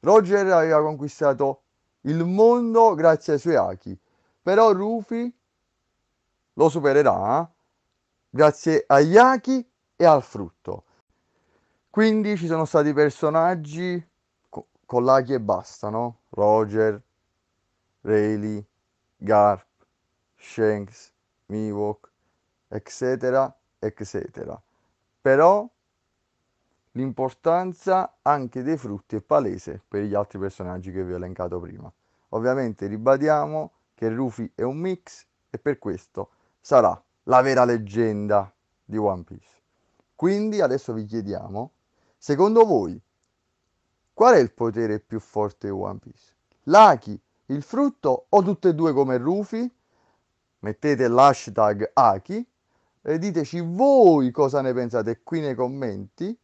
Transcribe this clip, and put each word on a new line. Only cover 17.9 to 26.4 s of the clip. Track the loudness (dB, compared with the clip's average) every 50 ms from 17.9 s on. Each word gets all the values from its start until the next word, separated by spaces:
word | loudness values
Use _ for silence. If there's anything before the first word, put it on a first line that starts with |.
| _ _
Rayleigh, | _ -2 0 0 0 0 -2 -4 -6 -8 -8 -10 -12 _ _ _ _ _ _ _ _ _ _
Garp, | _ -4 2 4 4 4 4 2 0 _ _ _ _ _ _ _ _ _ _ _ _ _ _ _
Shanks, | _ _ -20 -6 -2 0 0 0 -2 -6 -12 -18 -20 -20 _ _ _ _ _ _ _ _
Mihawk, | _ -10 -8 -8 -8 -6 -6 -6 -6 -8 _ _ _ _ _ _ _ _ _ _ _ _ _ _ _
eccetera, | -14 -14 -14 -14 -14 -8 -6 -6 -4 -4 -4 -2 -2 -2 -2 -2 -6 _ _ _ _ _
eccetera. | -10 -10 -10 _ -16 -12 -12 -12 -12 -12 _ -16 -16 -16 -16 -18 _ _ _ _ _ _ _ _ _ _ _ _
Però | _ 0 2 6 6 4 4 2 -4 -10 _ _ _ _ _ _ _ _ _ _ _ _ _ _